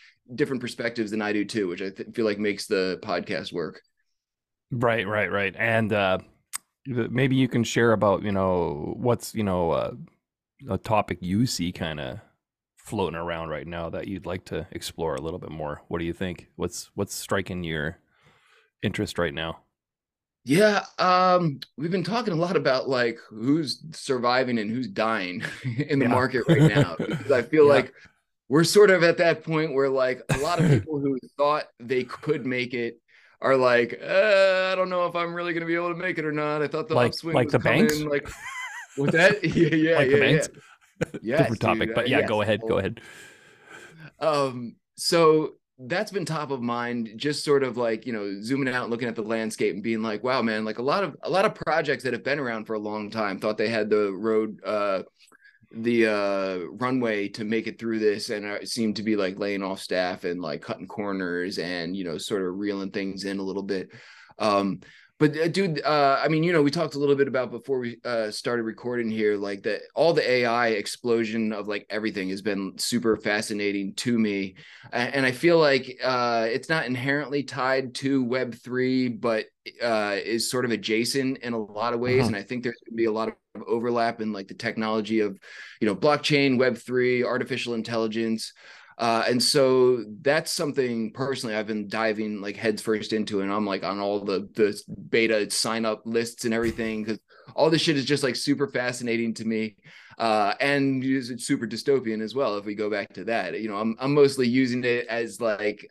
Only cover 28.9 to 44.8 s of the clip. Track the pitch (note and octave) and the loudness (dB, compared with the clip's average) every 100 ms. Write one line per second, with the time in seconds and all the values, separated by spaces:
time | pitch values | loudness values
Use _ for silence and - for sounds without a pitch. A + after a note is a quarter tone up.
28.9 | F#3 E3+ E3+ E3+ D#3+ D#3+ D#3 D#3+ C3+ C3+ | 8 6 6 4 2 0 -2 0 2 2
29.9 | C3 B2+ B2 - C3 D3+ F3 E3 B2+ D#3 | 2 0 -2 0 0 2 2 6 4 2
30.9 | D3 C#3 C3 - - C#3+ D3+ - _ A#2+ | -4 -2 -4 -8 0 2 2 -2 _ -4
31.9 | B2+ B2 - D#3 D3 B2+ B2+ B2 B2 A#2 | -2 -2 -8 -4 -2 -2 -2 -2 -4 -6
32.9 | - _ _ _ _ B2 C3+ B2+ A#2+ A#2 | -8 _ _ _ _ 2 6 6 6 4
33.9 | A#2+ - F#3 G#3+ G3 F#3+ F#3 F#3 F#3 F#3 | -2 0 2 6 6 6 4 0 0 0
34.9 | F3+ F3 E3+ E3+ E3+ F3 E3 E3 E3+ F3 | 0 0 0 -4 -4 -4 -4 -2 -2 -2
35.9 | E3+ F#3 E3+ D3+ D3+ D3+ D3+ C#3+ D#3 D#3 | -4 -4 -2 -2 -2 -2 0 -2 -2 0
36.9 | D3 A#2+ - E3 D3 B2 B2+ A#2 B2 A3+ | 2 2 0 -2 0 2 2 4 6 6
37.9 | D3+ D3+ C#3+ - - - - - - - | 4 0 -2 -4 -12 -14 -12 -12 -14 -14
38.9 | - C#3+ D#3+ F#3+ G#3 D#3+ - D#3 D#3+ D#3 | -2 2 6 6 4 0 4 4 4 4
39.9 | D#3+ C3+ C#3+ C3+ D3+ C3 - - - _ | 4 6 6 6 4 2 -8 -20 -20 _
40.9 | _ - - G#2+ C#3 D3 G#2+ G#2+ A2 A2 | _ -8 -6 -2 2 2 2 0 0 0
41.9 | A#2 A#2+ A#2+ - G#2+ G#2 G2+ A2 F#2 F#2+ | 0 2 2 2 0 2 0 0 0 -2
42.9 | A2+ - - - - - - - - - | -6 -14 -20 -20 -20 -20 -20 -20 -20 -20
43.9 | D#3+ D#3 - D#3 D3 C3+ B2 A#2+ - | -20 -20 -4 0 2 0 -2 -10 -14